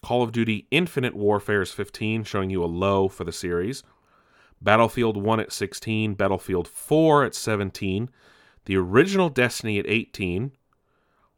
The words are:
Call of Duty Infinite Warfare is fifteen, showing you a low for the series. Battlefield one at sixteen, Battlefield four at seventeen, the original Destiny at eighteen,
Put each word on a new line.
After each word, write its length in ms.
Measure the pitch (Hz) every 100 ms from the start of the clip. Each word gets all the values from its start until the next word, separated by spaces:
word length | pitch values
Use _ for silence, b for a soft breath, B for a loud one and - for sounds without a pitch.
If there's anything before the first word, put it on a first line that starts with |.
Call 200 | - 120
of 100 | 120
Duty 340 | 113 113 107 -
Infinite 440 | 147 175 - 123
Warfare 460 | - 104 104 - 104
is 120 | 90
fifteen, 520 | - 98 - 107 110
showing 240 | 110 107 95
you 160 | 95
a 20 | 85
low 400 | 85 98 98 95
for 180 | -
the 80 | 85
series. 500 | 82 90 87 95 135 b b b b b b b b
Battlefield 560 | 101 107 113 - 117 104
one 220 | 101 113
at 120 | -
sixteen, 600 | - 98 - - 110 110
Battlefield 520 | 101 98 95 - 92 85
four 560 | - - 151 160 147
at 120 | 123
seventeen, 760 | - - 107 98 - 98 95 123 b b b b b
the 140 | - 95
original 500 | 90 107 185 196 175
Destiny 500 | 131 123 - 113 104
at 80 | -
eighteen, 680 | 110 - - 95 87 135 _ _ _ _ _ _ _ _